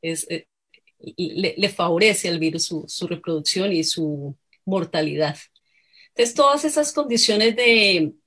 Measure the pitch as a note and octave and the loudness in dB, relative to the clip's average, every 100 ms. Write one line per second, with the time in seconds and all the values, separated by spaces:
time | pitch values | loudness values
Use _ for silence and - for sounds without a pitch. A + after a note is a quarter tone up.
0 | E3 E3 - E3+ _ _ _ _ _ _ | -4 -6 -6 -8 _ _ _ _ _ _
1 | - - F3 - F#3 - F#3+ - F3 E3+ | -18 -8 -6 -2 -4 0 -2 0 0 4
2 | G#3+ G3+ F3+ E3+ D#3+ D#3+ - D#3+ - - | 4 2 -2 -2 -2 -2 -6 -6 -8 -8
3 | F3 E3 - D#3+ D3 F#3+ G3 E3 D#3+ - | -8 -8 -4 -4 -2 -2 0 0 -2 -2
4 | D#3 D3 C#3+ C#3 _ _ - F#3+ E3 E3+ | -4 -4 -8 -12 _ _ -4 -4 -2 -2
5 | D#3 D3 D3+ D3 - _ _ _ _ _ | -2 -2 -2 -4 -16 _ _ _ _ _
6 | _ - A#3+ A#3 C#4 C#4+ D#4 D4+ D4 - | _ -2 0 4 4 4 0 0 -2 -2
7 | C#4 A#3 - G#3 A3+ A3+ A#3+ A3+ G3+ F3+ | 0 2 2 4 2 4 4 6 4 2
8 | D3+ - | 0 -4